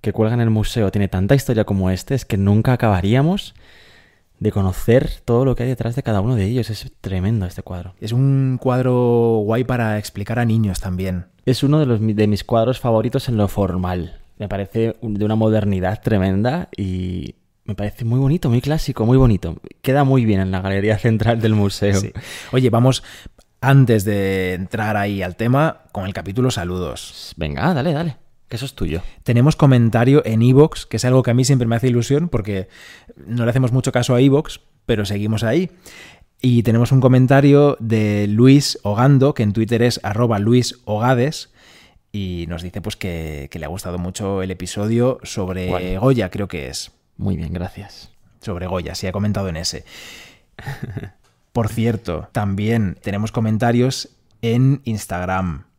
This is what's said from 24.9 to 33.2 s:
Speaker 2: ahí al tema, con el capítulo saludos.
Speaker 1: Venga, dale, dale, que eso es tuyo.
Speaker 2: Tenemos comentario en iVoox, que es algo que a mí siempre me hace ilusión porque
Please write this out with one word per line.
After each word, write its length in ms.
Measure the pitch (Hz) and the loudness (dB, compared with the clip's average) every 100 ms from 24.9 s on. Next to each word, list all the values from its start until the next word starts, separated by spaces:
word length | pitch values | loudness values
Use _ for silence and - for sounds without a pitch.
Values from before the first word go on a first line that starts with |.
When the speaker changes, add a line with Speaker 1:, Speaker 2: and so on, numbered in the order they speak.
| 104 | -2
Speaker 2:
ahí 260 | 101 101 | -2 -2
al 140 | 90 87 | -6 -2
tema, 460 | 117 131 156 - _ | 0 2 2 -2 _
con 120 | - 95 | -10 -8
el 60 | |
capítulo 380 | 95 82 101 127 | -8 -6 -2 -2
saludos. 840 | 107 87 90 82 60 - - - - | -2 -4 -4 -6 -8 -14 -18 -18 -8
Speaker 1:
Venga, 360 | 78 71 123 | -6 -2 -2
dale, 180 | 170 151 | 0 -2
dale, 240 | 147 170 131 - _ _ | -2 -6 -8 -18 _ _
que 80 | 113 | -10
eso 80 | 135 | -10
es 80 | |
tuyo. 280 | - 80 78 - - | -6 -6 -4 -8 -10
Speaker 2:
Tenemos 320 | - 117 135 156 | 0 4 4 4
comentario 680 | 143 131 117 113 120 139 - | 4 6 4 2 4 4 2
en 160 | 110 | 2
iVoox, 420 | 117 131 156 - - | 4 6 4 2 -8
que 100 | 110 | -4
es 60 | 123 | 2
algo 160 | 131 | 2
que 80 | 123 | 2
a 40 | |
mí 100 | 120 | 0
siempre 220 | 123 139 117 | 2 2 2
me 80 | 113 | 0
hace 100 | 127 | 0
ilusión 400 | 120 117 139 170 | 0 0 0 0
porque 400 | 123 101 98 92 - - - - - | -4 -4 -6 -8 -14 -20 -20 -20 -20